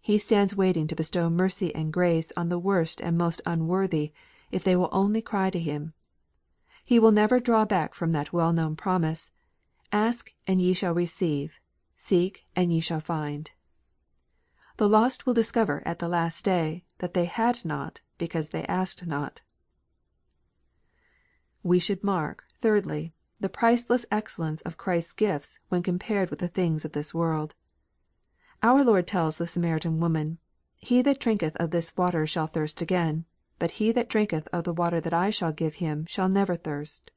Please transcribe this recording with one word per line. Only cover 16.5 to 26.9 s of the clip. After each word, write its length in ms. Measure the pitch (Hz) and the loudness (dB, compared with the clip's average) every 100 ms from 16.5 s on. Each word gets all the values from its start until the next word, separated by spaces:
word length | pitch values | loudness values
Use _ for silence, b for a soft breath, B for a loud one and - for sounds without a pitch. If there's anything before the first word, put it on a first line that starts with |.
| 185 156 170 _ _ | 0 0 -4 _ _
that 160 | 175 | -4
they 100 | 185 | -2
had 400 | 175 - 226 240 | -2 0 0 0
not 360 | 156 147 151 - _ _ | -4 -6 -6 -12 _ _
because 320 | 170 165 151 | -4 -4 -4
they 140 | 165 | -6
asked 420 | - 180 185 - 175 | -4 -2 -4 -6 -6
not. 340 | 147 143 - _ _ _ _ _ _ _ _ _ _ _ _ _ _ _ _ _ _ _ _ _ _ | -6 -6 -10 _ _ _ _ _ _ _ _ _ _ _ _ _ _ _ _ _ _ _ _ _ _
We 160 | 175 180 | 0 2
should 260 | - 196 | 2 -2
mark, 400 | 202 185 151 - _ _ | -2 -2 -4 -8 _ _
thirdly, 560 | 226 208 190 151 165 _ _ _ | 2 2 0 -6 -8 _ _ _
the 100 | 190 | -8
priceless 580 | - 233 240 - 240 - | 0 2 2 2 -2 0
excellence 520 | 214 220 - 160 156 | -4 -4 -6 -4 -4
of 140 | 160 165 | -8 -8
Christ's 360 | - 175 165 | -2 -2 -2
gifts 460 | - 214 151 - - _ | -2 0 0 -6 -20 _
when 140 | 180 | -2
compared 480 | 180 180 - 208 185 | 0 -4 -2 -2 -2
with 80 | - | -2
the 80 | 175 | -4
things 360 | - 180 156 | 0 0 0
of 80 | 151 | -4